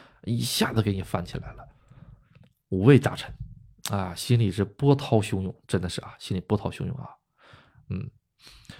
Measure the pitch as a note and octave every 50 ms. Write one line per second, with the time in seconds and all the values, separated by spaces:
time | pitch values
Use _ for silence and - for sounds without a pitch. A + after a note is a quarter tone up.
0 | - - _ _ - - A#2 A#2 B2 B2+ - - G#3+ - - A2+ G2+ G#2 G2 F#2+
1 | F2+ - - F#2 F2 - - - - - - - - - - _ _ _ - -
2 | - - - - _ _ _ _ - _ _ _ _ _ G2 F#2 G2 B2 C#3+ B2
3 | - - - - - - - - - - - - - - - _ - - G#2+ G2
4 | F#2 F2+ F2 - - - A#2+ A#2 A#2 G2 F#2 G2+ G2 - - - C#3 C#3 C#3 C#3
5 | - - A#2+ A2 G2+ - - F#2+ F#2+ F#2 F#2 - _ - - F#2 F2 F2 - -
6 | - - - - - - G2+ F#2 - - G#2+ G2+ - F#2+ - - - - - -
7 | - - - - _ _ _ _ _ - - - _ _ _ _ _ - F#2 F#2
8 | - - - _ _ _ _ _ _ - - - - - - -